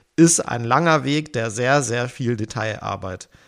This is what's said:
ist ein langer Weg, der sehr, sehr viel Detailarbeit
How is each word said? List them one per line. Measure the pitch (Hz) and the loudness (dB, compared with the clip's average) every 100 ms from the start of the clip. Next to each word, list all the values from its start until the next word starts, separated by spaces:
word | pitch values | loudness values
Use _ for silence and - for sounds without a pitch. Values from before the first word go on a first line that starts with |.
| _ - | _ 4
ist | 165 - | 6 4
ein | - 120 | -2 -4
langer | 117 131 170 156 | 0 2 4 2
Weg, | 131 147 156 | 0 -2 -2
der | 123 113 | -4 -4
sehr, | 107 123 143 | -2 2 2
sehr | 120 120 123 | 2 -2 -4
viel | - 120 120 | -4 -4 -2
Detailarbeit | 110 117 110 104 104 98 95 92 - _ | -4 -6 -6 -6 -8 -8 -8 -12 -14 _